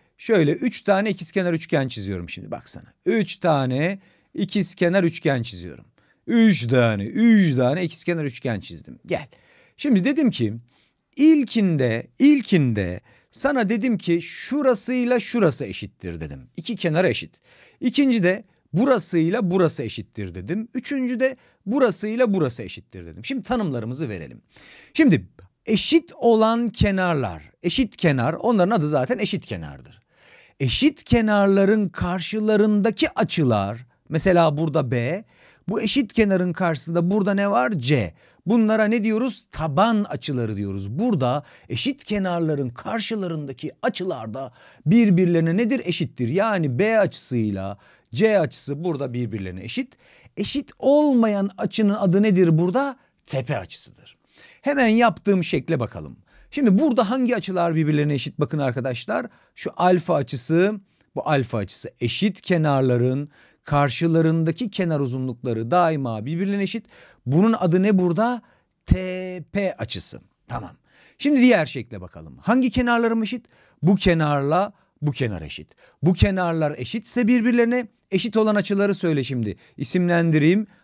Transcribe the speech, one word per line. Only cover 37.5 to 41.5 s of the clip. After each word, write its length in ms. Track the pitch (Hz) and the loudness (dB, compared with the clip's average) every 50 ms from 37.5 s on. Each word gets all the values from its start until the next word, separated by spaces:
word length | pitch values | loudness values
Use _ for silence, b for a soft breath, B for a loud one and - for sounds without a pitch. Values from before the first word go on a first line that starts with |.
var? 200 | 202 240 254 254 | 0 0 0 0
C. 420 | 214 151 117 131 151 131 101 82 b b b b b b b | -2 -2 0 0 0 0 0 -2 b b b b b b b
Bunlara 400 | 170 220 240 220 214 220 220 214 | 0 2 2 4 4 2 2 2
ne 180 | 208 226 240 202 | 2 0 0 0
diyoruz? 440 | 226 214 220 254 262 196 - - _ | 0 0 0 -2 -2 -4 -8 -14 _
Taban 520 | - - 156 160 135 165 202 233 226 208 208 | -10 -6 -6 -2 0 2 2 2 2 0 0
açıları 540 | - - - - 151 139 123 120 107 107 98 | -2 -6 -8 -6 -4 -4 -2 -2 -4 -4 -4
diyoruz. 320 | 104 98 95 98 98 98 | -6 -6 -6 -6 -8 -8
Burada 540 | 117 156 226 254 214 143 131 120 127 147 b b | -6 -2 -2 0 0 0 0 0 -2 -2 b b